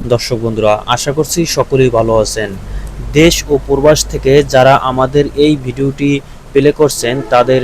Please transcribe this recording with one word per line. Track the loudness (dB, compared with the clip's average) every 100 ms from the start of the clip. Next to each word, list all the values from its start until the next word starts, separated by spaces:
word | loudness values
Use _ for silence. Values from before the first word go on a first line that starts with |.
| -2
দর্শক | -2 -2 -6
বন্ধুরা, | -4 -2 0 0 0
আশা | -4 -2
করছি | -2 -2 -2 -2
সকলেই | -2 -2 2 2
ভালো | 2 2 0
আছেন। | 0 -4 -8 -8 -10 -10 -10 -10 -4
দেশ | 2 2 2 -2
ও | -2
প্রবাস | 0 2 4 2 0
থেকে | -4 2 2
যারা | 4 4 4 4
আমাদের | 0 -2 0 0 -2 0
এই | 0 0
ভিডিওটি | -4 -4 -4 -2 -2 -2 -4 -16 -4
প্লে | 2 2
করছেন, | 2 0 0 -4 -4 0
তাদের | 2 4 2